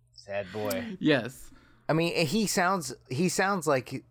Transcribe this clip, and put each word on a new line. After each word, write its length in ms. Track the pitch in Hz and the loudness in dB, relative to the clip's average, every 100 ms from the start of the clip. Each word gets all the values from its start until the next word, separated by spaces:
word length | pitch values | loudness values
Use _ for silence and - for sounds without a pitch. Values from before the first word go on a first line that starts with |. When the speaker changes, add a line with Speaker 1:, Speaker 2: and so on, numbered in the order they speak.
| _ | _
Speaker 1:
Sad 400 | - - 101 95 | -20 -8 -6 -4
boy. 460 | 104 - - - 185 | -4 -2 -4 -6 -2
Speaker 2:
Yes. 500 | 151 139 113 - - - - _ - | 2 2 0 -10 -18 -20 -20 _ -2
Speaker 3:
I 60 | |
mean, 200 | 156 170 160 160 | 0 2 0 0
he 200 | 202 208 | 2 0
sounds, 480 | - 180 190 127 123 - | 2 2 2 -2 -10 -8
he 220 | 127 180 | 0 0
sounds 360 | - 190 202 156 | 2 2 2 2
like, 380 | 135 - 127 - | 2 0 -10 -12